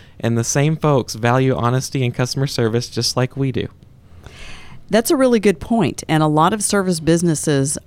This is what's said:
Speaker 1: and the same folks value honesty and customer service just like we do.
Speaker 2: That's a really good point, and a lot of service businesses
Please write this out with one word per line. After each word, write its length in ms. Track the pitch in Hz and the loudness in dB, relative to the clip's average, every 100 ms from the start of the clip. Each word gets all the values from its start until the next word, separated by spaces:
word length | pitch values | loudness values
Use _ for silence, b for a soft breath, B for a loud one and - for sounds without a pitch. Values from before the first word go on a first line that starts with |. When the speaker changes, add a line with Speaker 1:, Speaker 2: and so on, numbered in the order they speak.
| b b | b b
Speaker 1:
and 160 | 117 117 | -2 0
the 80 | |
same 320 | 117 143 147 160 | 0 0 0 2
folks 380 | 151 139 - | 2 2 0
value 400 | 113 117 127 131 | -2 0 2 2
honesty 500 | - 120 127 - 139 | 2 0 0 -2 -4
and 100 | 123 | -2
customer 320 | 120 123 139 139 | -2 -4 -2 -4
service 420 | - 113 117 - | 0 0 0 -4
just 280 | - 120 - | -4 -4 -2
like 200 | 127 135 | -2 -2
we 160 | 135 | -4
do. 160 | 117 - - - - - B B B B B B B B | -4 -6 -10 -20 -20 -20 B B B B B B B B
Speaker 2:
That's 200 | 196 - | 0 2
a 60 | 302 | 2
really 240 | 262 233 | 4 4
good 180 | 202 180 | 2 0
point, 440 | - 233 156 - - | 0 0 0 -2 -2
and 160 | 156 | 2
a 40 | 156 | 2
lot 260 | 151 170 | 4 2
of 100 | 214 | 2
service 380 | 202 202 185 165 | -2 -2 0 -2
businesses 760 | 156 170 175 151 - 143 135 - | 0 2 2 0 0 0 0 -4